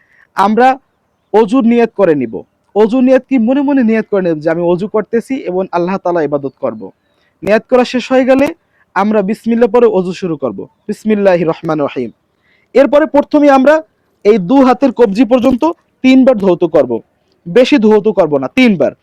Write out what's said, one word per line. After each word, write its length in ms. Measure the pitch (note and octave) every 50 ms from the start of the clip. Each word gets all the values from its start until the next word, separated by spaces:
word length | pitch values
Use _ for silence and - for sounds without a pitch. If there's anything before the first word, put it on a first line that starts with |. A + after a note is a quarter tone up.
| _ _ _ _ _ _ -
আমরা 440 | - F#3+ G3+ A3 G#3+ B3 C4 C4 C4 _ _ _ _ _ _ _ _ _ _ -
অজুর 300 | G#3 A#3 F#3 A3 C4+ A3
নিয়ত 280 | A#3 A#3+ A#3 A#3 A3+ _
করে 200 | - G3 E3+ D#3
নিব। 180 | C#3+ B2 A2+ G#2+ E2+ - _ _ _ _ _ -
অজুর 280 | G3+ G#3+ A3 A3 C4 B3+
নিয়ত 200 | B3+ C4 C4 B3+ -
কি? 80 | C4+
মনে 240 | C4 G#3+ A3+ C4+ C#4+
মনে 220 | C#4+ C4+ C#4+ C4+ A#3+
নিয়ত 220 | A3 A3+ A3 G#3+ -
করে 100 | - G3
নিব 180 | F#3 E3+ E3 D3+
যে 100 | D3 E3
আমি 120 | E3 E3+
অজু 260 | F3 E3+ F3+ E3+ F3
করতেছি 480 | F3+ - A3 G3 - - A#3 - - C4
এবং 280 | C4 - F3+ F3+ F#3 G3 -
আল্লাহ 260 | - F3 E3+ F3 G3
তাআলা 240 | F#3 - F3+ F3 F3 D3+
ইবাদত 300 | C#3+ D3 C#3+ C#3 C3+ - -
করব। 220 | - B2 A2+ A2 G2+ F#2 - _ _ _ _ _ _ _ _ - -
নিয়ত 200 | F#3 G#3 A3 - -
করা 160 | B3+ B3 B3
শেষ 260 | - - B3+ G#3 -
হয়ে 140 | C4 B3+ C4+
গেলে 220 | A#3+ C4 C4 C#4 D#4 E4 _ _ _ _ _ _ _ -
আমরা 280 | F3+ G3 G#3+ A3 A3
বিসমিল্লাহ 480 | G3 F#3 A#3 - - A3+ A#3 A3+ A#3+ A3+
পরে 160 | G3 A#3+ A#3+
অজু 280 | A3+ F#3+ F#3 F3+ F3+ F3
শুরু 220 | - - F3+ D#3+
করব। 220 | C#3+ - A#2+ G2+ G2 G#2+ - _ _ _
বিসমিল্লাহির 600 | - G#3 - - G#3+ G#3+ G#3 G3+ G3 F3+ E3+ F3
রহমানির 360 | D#3+ D#3+ - - E3 D#3 D#3 C#3+
রহিম। 280 | B2+ - C#3 B2 A2 - _ _ _ _ _ _ _ _ _ _ _ -
এরপরে 320 | B3 C#4 A#3+ C4 D4 D#4
প্রথমে 440 | - - C#4+ C#4+ - - D4+ C#4+ C#4+
আমরা 260 | C#4 C4+ C4 C#4+ D#4 D#4 D#4 _ _ _ _ _ _ _ -
এই 140 | G3+ A3
দু 200 | A3 F3 E3+ C4 C#4 C4
হাতের 280 | B3+ B3 B3 - C#4
কবজি 340 | G#3 - A#3+ G#3+ F#3+ G3+ C4
পর্যন্ত 400 | G#3 B3 B3+ A3+ C4+ C4 A#3+ D4+ D#4+ E4+ _ _ _ _ _ -
তিনবার 320 | B3+ C4 C4 C4 B3+ B3+
ধৌত 260 | G3+ G3 F#3+ F3 E3+ F3+
করব, 280 | E3 - D#3+ C3+ B2+ A#2 A2 - _ _ _ _ _ _ _ -
বেশি 300 | F3 E3+ A#3+ C4 - D4
ধৌত 300 | C#4+ G#3 G#3+ G#3+ G#3 G3
করব 300 | A3 F#3+ F#3+ F3+ D#3 D3
না, 100 | C#3 C3+
তিনবার। 440 | C3 - - B3+ A#3+ G3+ D3+ C3 G#2+ - _